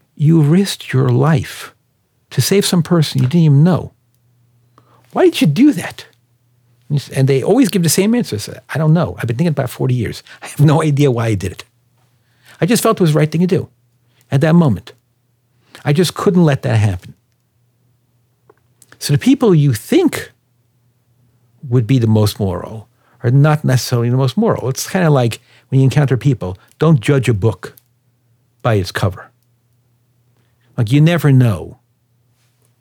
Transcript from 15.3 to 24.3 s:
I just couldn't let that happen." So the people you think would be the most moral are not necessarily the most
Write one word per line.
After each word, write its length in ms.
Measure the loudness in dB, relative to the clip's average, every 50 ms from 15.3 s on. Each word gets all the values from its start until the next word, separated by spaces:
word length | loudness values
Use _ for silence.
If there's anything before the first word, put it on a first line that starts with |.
| _ _ _ _ _ _ _ _ -20 -10 -4
I 80 | -2 0
just 220 | 0 0 -2 -2
couldn't 300 | -2 -2 0 2 2 2
let 180 | 2 0 -2 -2
that 140 | -2 0 0
happen." 360 | 0 0 -2 -4 -10 -16 -20 _ _ _ _ _ _ _ _ _ _ _ _ _ _ _ _ _ _ _ _ _ _ _ _ _ _ _ _ _ _ _ _ _ _ _ -20 -10
So 160 | -4 -2 -2
the 60 | 0
people 340 | 2 2 2 2 4 2 4
you 200 | 4 4 2 0
think 580 | -2 -4 -2 0 2 2 0 -2 -4 -12 -14 _ _ _ _ _ _ _ _ _ _ _ _ _ _ _ _ _ _ _ _ _ _ _ _ _ _
would 240 | -8 -2 0 0 2
be 140 | 2 2 2
the 80 | 2 2
most 320 | 2 2 2 0 -2 -4
moral 480 | -4 -4 -4 -6 -10 -12 -14 -16 -18 _ _ _ _ _ _ _ -2
are 80 | 0
not 320 | 2 4 4 4 2 0 0
necessarily 460 | 0 -2 -2 -2 -2 -4 -2 -2 0
the 80 | 0 0
most 200 | -2 -2